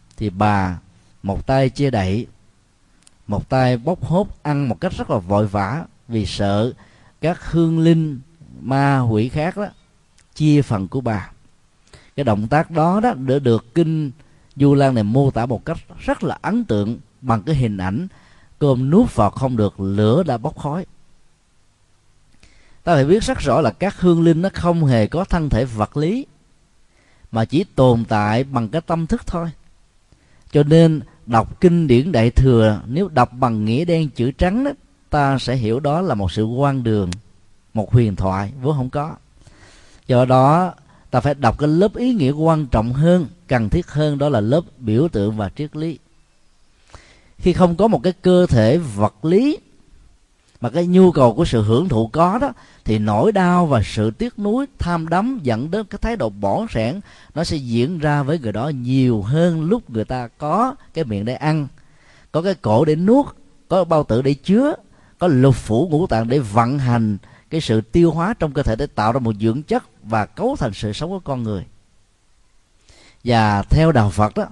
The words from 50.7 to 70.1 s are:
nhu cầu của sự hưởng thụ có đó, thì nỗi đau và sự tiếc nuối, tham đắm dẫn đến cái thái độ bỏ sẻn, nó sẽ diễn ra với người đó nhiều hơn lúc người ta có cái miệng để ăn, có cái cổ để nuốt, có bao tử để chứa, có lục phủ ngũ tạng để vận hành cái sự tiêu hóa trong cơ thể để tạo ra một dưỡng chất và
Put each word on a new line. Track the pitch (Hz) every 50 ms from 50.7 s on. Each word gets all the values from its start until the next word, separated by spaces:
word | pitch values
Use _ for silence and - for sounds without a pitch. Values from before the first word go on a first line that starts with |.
| 123 170 175
nhu | 180 180 185 190 180
cầu | - 151 127 120 104
của | 131 -
sự | - - 113 104
hưởng | 107 113 131 180 190
thụ | 120 110 113
có | 113 - 156 170 180 202 240
đó, | 277 262 240 - - - _ _ -
thì | - 110 107
nỗi | 104 107 104 110 151 220
đau | 208 190 180 175 180 180 175
và | 151 135 110 90
sự | - - 110 107 117
tiếc | - - 226 240 - 220
nuối, | 202 208 220 262 285 269 _ -
tham | - 175 175 165 160
đắm | 165 170 185 214 254 269 233 147
dẫn | 120 110 110 135 165
đến | 185 220 214
cái | - - -
thái | - 226 233
độ | 202 123 110
bỏ | 98 101 101 98 104 180 226 -
sẻn, | - 117 110 117 165 202 - - - - - - -
nó | 147 170
sẽ | - 170
diễn | 147 131 120 113 117 123 151 185 156
ra | 147 151 147 147 135
với | 135 165 170
người | 123 107
đó | 98 107 127 156
nhiều | 147 127 120 123 131 135 127 123 117 107
hơn | 95 110 143 160 175 180 165 160 151
lúc | 170 226 240 - -
người | 117 110 104
ta | - 127 127 120
có | 113 _ - 147 151 165 208 247 262 - - - - -
cái | 160 160
miệng | 117 107 98 104
để | 120 127
ăn, | - 139 147 156 156 143 127 - - - _ _ _ _ _ _ _ _ _
có | - 151
cái | 170 196 185
cổ | - - 104 107 120 160
để | 151 156
nuốt, | 160 180 208 247 285 277 - - - - _ _ _ _
có | - 170 190 175
bao | 170 165 151 143
tử | - 110 123
để | 139 139 143
chứa, | 139 - - 196 233 277 302 - - - _ _ _ _ _ _ -
có | 175
lục | 180 139 127 131 139 120
phủ | - - - 110 117 170 185
ngũ | 151 151 139
tạng | 120 113 113 113
để | 117 131 151
vận | 123 101 101 117 117 120 143 143
hành | 131 123 120 117 113 107 101 95 - - - - _ -
cái | 156 160
sự | - - 110 110
tiêu | 107 - - 170 170 165
hóa | 151 165 170 208 240 -
trong | 165 147 135
cơ | 151 135
thể | - 110
để | 113 147
tạo | 143 - - 107 110
ra | 120 131
một | 120 113 107 98
dưỡng | 110 113 113 147 147
chất | - 226 254 - _ _ _ 104
và | 104